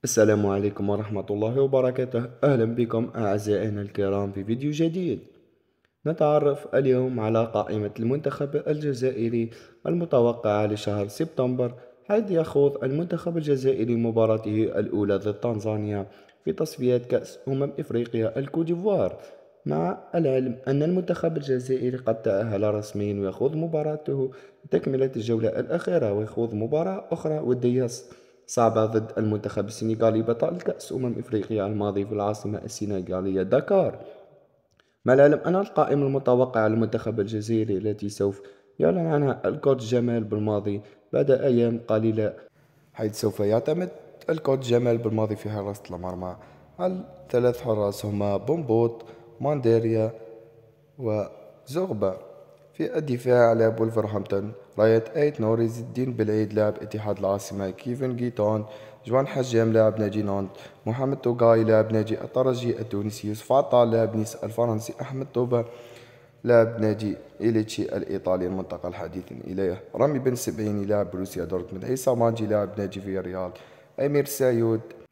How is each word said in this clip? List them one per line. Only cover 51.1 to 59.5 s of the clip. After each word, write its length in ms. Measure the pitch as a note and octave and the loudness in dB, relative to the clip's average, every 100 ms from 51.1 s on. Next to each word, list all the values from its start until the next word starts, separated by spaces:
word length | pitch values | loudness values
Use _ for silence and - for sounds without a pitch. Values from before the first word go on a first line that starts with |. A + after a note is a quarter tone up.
| G#2+ G2 - - - - C#3+ F#3 A2 G2 F#2+ - - - - - | -2 -2 -8 -20 -20 -8 -6 -4 -2 -2 -4 -12 -20 -20 -20 -20
في 260 | _ D#3+ - | _ -2 -2
الدفاع 540 | D3+ B2 B2+ B2 A#2 | -2 -2 4 6 8
لاعب 280 | A2+ A2+ A2 | 6 4 4
ولفرهامبتون 720 | A2+ A2 G#2 G#2 G2 G2 G#2 A2 - - | 0 0 -2 -2 -2 -4 -4 -12 -14 2
رايت 300 | G#2+ A2+ A2+ | 6 6 2
أيت 320 | D#3+ D3 D3 | 0 0 0
نور، 220 | A2 A2+ | 0 2
عز 160 | A#2 A#2 | 0 -2
الدين 340 | A#2 A#2 C3 | -10 -4 -4
بالعيد 400 | A#2 G#2+ G#2+ G#2+ | -2 0 2 0
لاعب 220 | G#2+ G#2+ G#2 | 2 0 0
اتحاد 360 | - G#2+ G#2+ G2+ | -6 -8 -4 -2
العاصمة، 520 | G2 G2+ - G2+ G2 | 0 0 -2 -6 -6
كيفن 460 | F#2+ - A#2+ C3 A#2+ | -6 -8 -4 -4 -2
جيتون، 480 | B2 A#2 G#2 G#2+ G#2+ - - - - | -4 0 2 2 -2 -12 -18 -18 0
جوان 200 | B2+ C#3 | 0 0
حجام 460 | - B2+ | -2 0